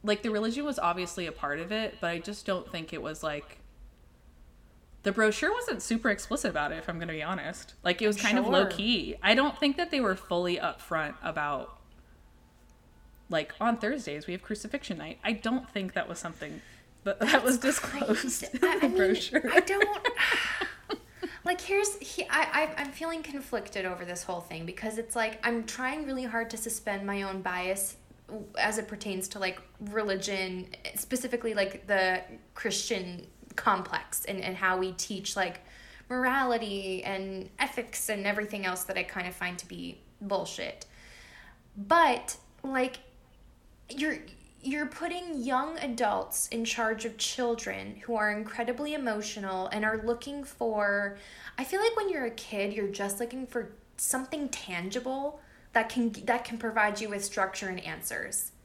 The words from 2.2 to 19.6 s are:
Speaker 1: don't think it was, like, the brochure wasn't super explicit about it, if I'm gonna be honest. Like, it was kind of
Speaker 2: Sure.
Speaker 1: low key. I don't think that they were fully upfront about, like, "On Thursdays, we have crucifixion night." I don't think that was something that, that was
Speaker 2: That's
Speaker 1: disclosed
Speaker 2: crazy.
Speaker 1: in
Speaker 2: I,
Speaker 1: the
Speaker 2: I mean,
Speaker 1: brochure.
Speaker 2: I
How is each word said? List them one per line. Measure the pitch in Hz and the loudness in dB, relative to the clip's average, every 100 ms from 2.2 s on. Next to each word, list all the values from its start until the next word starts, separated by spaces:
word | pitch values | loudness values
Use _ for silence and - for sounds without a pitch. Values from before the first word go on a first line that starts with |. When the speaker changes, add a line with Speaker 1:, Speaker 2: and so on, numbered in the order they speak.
| 170 208 | -6 -8
Speaker 1:
don't | - 185 - | -2 -2 -2
think | 175 160 | -8 -8
it | 160 | -8
was, | - 156 | -6 -4
like, | 160 147 - - - - - - - - - - - - - - - - | -4 -4 -8 -18 -20 -20 -20 -20 -20 -20 -20 -20 -20 -20 -20 -20 -20 -4
the | 202 | -2
brochure | 196 214 214 311 | 4 4 4 2
wasn't | 453 480 208 | 0 -2 -4
super | - 226 226 | 0 2 4
explicit | 202 - 294 214 | 2 0 0 0
about | 156 147 | 0 -2
it, | 160 | -2
if | 160 | -6
I'm | 170 | -6
gonna | 170 | -4
be | 156 | -4
honest. | 151 185 143 170 - - | -4 -4 -4 -8 -14 -4
Like, | 180 180 | 0 4
it | 214 | 4
was | 202 | 4
kind | 214 233 | 4 6
of | |
Speaker 2:
Sure. | 226 | 6
Speaker 1:
low | 185 190 | 6 6
key. | 175 208 226 135 - | 4 2 2 2 0
I | 190 | 4
don't | 233 285 - | 6 4 4
think | 294 269 | 2 2
that | 339 | 2
they | 285 | 2
were | 220 190 | 2 0
fully | - 175 180 175 | 0 2 2 2
upfront | 165 - - 160 147 - | 0 -4 -2 0 0 -4
about, | 170 156 147 139 - - - - - - - - - - - - - - - - - | -4 -2 -2 -2 -6 -14 -20 -20 -20 -20 -20 -20 -20 -20 -20 -20 -20 -20 -20 -20 0
like, | 165 156 - | 0 0 0
"On | 226 233 | 2 2
Thursdays, | 214 277 208 147 151 | 0 -2 -4 -6 -4
we | |
have | 185 | -8
crucifixion | - 214 220 277 - 170 | -4 -6 -4 -6 -4 -8
night." | 151 - | -8 -4
I | 208 | -2
don't | 214 226 254 254 | 0 0 0 0
think | 208 185 | -4 -2
that | 185 - | -2 -2
was | 170 | -4
something | 170 160 151 160 - - - - | -8 -8 -10 -10 -14 -20 -20 -6
that, | 202 196 | -2 2
that | 226 277 | 6 6
was | 233 254 | 6 4
Speaker 2:
That's | 262 - | 4 2
Speaker 1:
disclosed | - 277 277 214 262 - - | -2 -2 2 2 2 -2 -4
Speaker 2:
crazy. | |
Speaker 1:
in | 254 349 | 2 4
Speaker 2:
I, | 320 | 6
Speaker 1:
the | 285 | 6
Speaker 2:
I | |
mean, | 202 | 6
Speaker 1:
brochure. | 190 214 - 302 240 | 6 4 4 2 8
Speaker 2:
I | - | 6